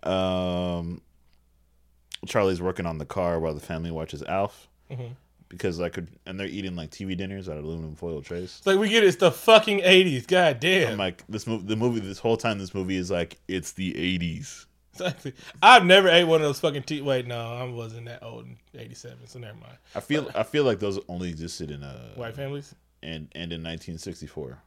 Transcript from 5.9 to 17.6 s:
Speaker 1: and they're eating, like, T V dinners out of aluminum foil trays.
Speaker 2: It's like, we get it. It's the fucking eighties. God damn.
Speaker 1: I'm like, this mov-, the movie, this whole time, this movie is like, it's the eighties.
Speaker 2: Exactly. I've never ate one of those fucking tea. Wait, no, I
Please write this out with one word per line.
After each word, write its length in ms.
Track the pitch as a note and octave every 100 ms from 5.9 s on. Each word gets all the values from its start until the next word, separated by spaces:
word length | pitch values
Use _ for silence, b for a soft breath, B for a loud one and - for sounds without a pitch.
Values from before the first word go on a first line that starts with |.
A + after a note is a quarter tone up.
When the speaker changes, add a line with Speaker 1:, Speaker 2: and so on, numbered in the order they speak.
| F2+ E2+ - -
Speaker 1:
and 140 | F#2+
they're 80 | G2
eating, 280 | F2+ F#2+ F2+
like, 140 | D#2
T 160 | - F#2+
V 80 |
dinners 340 | F2+ F#2+ G2 F2+
out 100 | D2+
of 60 |
aluminum 320 | D2+ E2 D#2+ D2+
foil 260 | F2 D#2
trays. 320 | C#2+ E2+ F2+ -
Speaker 2:
It's 80 | -
like, 140 | G3
we 100 | G#3+
get 140 | A3+
it. 40 | G3+
It's 100 | -
the 120 | F3+
fucking 500 | - - A3 G#3+ G3+
eighties. 420 | F3+ F#3 F#3 C3 -
God 340 | F3+ E3+ B2+
damn. 340 | D3+ F#3+ B2
Speaker 1:
I'm 40 | G#2
like, 260 | F#2+ F2 -
this 160 | G#2 A#2
mov-, 220 | A2+ F#2
the 80 | A2
movie, 240 | A#2+ A#2
this 180 | F#2+ F#2+
whole 200 | A#2 A2+
time, 200 | A#2 G2+
this 160 | F#2+
movie 220 | G2 F#2 F#2+
is 140 | F2+
like, 260 | F2 E2+ - -
it's 260 | F#2 D#2
the 220 | - F#2 -
eighties. 680 | F2+ F#2 E2+ D#2 - - - _ _
Speaker 2:
Exactly. 400 | - F3+ - C#3+ - B B
I've 240 | F#3 B3 F3+
never 220 | F#3 F#3+
ate 160 | E3+
one 180 | E3+ D#3+
of 60 | D3+
those 120 | C#3
fucking 240 | E3 C#3+
tea. 180 | C3 D3+
Wait, 260 | C#3+ C3 B2
no, 120 | A#2+ A#2
I 100 | A#2+